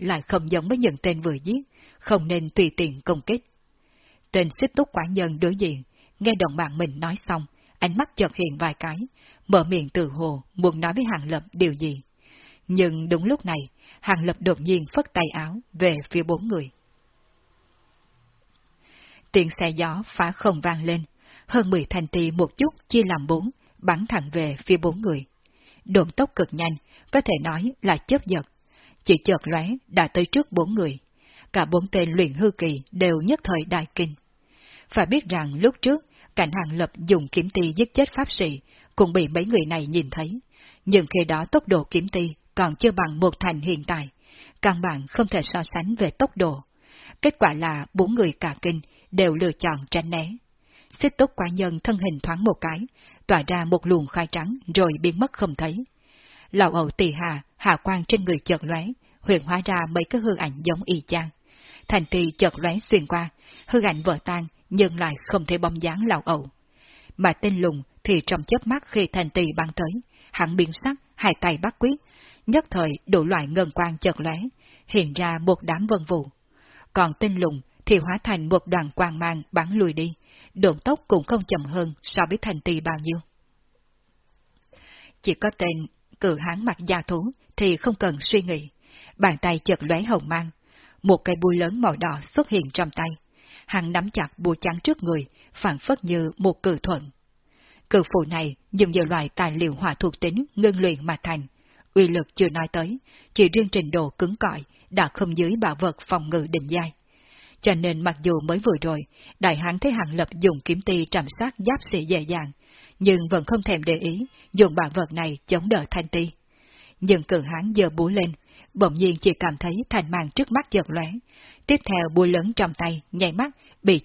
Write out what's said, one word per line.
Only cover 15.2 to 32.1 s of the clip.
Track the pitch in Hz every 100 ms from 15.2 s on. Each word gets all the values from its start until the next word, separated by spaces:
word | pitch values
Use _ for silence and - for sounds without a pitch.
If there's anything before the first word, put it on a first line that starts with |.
| -
áo | 165 156 214 -
về | 160 180 147 -
phía | 175
bốn | 165 165 220
người. | 180 135 _ _ _ _ _ _ _ _ _ _ _ _ _ _ _ _ _ _ _ _ _ _ - - - _
Tiếng | 196 165 -
xe | 170
gió | 160 165 175 214
phá | - 170
không | - 214 156
vang | 175 165
lên, | 160 170 151 _ _ - -
hơn | 247 185
mười | 185
thanh | 139 185 156
ti | 175 165
một | 170 165 -
chút | 302 - -
chia | 233
làm | 190 160 143
bốn, | 165 220 - _ _
bắn | 175 165 226
thẳng | 208 143
về | 170 151 139 -
phía | 175
bốn | 170 180
người. | 214 143 135 _ _ _ _ _
Độn | - 190 170
tốc | - 269 -
cực | 175
nhanh, | 160 170 151 _ - -
có | 269
thể | 247 156
nói | 165 160 233 -
là | 190 151
chớp | - 277 185
giật. | 175 - _ _ _ _ _
Chỉ | - 160
chợt | - 175
lóe | 156 160 170 262 _
đã | 180 160
tới | 180 175
trước | 285 294
bốn | 180 170
người. | 214 160 135 _ _ _ - -
Cả | 196
bốn | 156 175 190
tên | 190 170